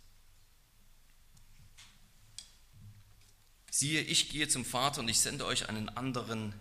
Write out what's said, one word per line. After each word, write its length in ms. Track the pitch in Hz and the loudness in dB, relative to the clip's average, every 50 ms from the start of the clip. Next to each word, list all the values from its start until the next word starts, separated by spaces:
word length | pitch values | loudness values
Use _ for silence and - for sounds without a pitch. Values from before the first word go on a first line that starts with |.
| - - - - - - - - - - - - - _ _ - - - - - - - - - - - - - - - - - - - - - - - - - - - - - - - - - - - - - - - - - - - - - - - - - - - - - - - - - - - | -20 -20 -20 -20 -20 -20 -20 -20 -20 -20 -20 -20 -20 _ _ -20 -20 -20 -20 -20 -20 -20 -20 -20 -20 -20 -20 -20 -20 -20 -20 -20 -20 -20 -20 -20 -20 -20 -20 -20 -20 -20 -20 -20 -20 -20 -18 -18 -18 -18 -18 -20 -20 -20 -20 -20 -20 -20 -20 -20 -20 -20 -20 -20 -20 -20 -20 -20 -20 -20 -20 -20 -12 -4
„Siehe, 320 | - - - 143 156 156 127 | -2 0 2 2 2 2 2
ich 260 | - 165 156 - - | 2 2 2 2 2
gehe 180 | - 143 151 | 0 0 2
zum 200 | 143 - 135 117 | 2 2 0 0
Vater 340 | - - 123 127 143 139 151 | -2 0 2 2 2 2 0
und 80 | 120 113 | 0 2
ich 120 | 110 - | 4 4
sende 260 | - - 117 - 117 | 2 2 0 -2 0
euch 240 | 90 127 - - - | 0 0 0 0 -2
einen 180 | 104 110 107 - | -2 -4 -4 -4
anderen 680 | - - 127 131 127 123 113 107 113 113 110 107 104 101 | -4 -4 -4 -2 -2 -2 -4 -4 -4 -4 -4 -4 -6 -8